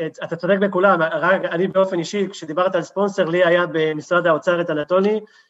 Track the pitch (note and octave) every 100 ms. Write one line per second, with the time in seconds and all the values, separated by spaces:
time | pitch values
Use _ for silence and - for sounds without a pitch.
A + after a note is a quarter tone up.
0 | D#3 - D#3 E3 F3 G3 G3 F3+ G3 F3+
1 | D#3+ D#3+ E3+ F#3 E3+ E3 F#3 F#3+ F#3+ F3+
2 | D#3+ G#3 F#3+ - D#3+ D#3 F#3 F#3 D#3 -
3 | G3+ G3 D#3+ F3 F3+ F3 F3 D#3+ D#3 D3+
4 | D3 F3 E3+ D3+ - F3 F3 D#3 G3 F3+
5 | G3 G#3+ G#3 _ _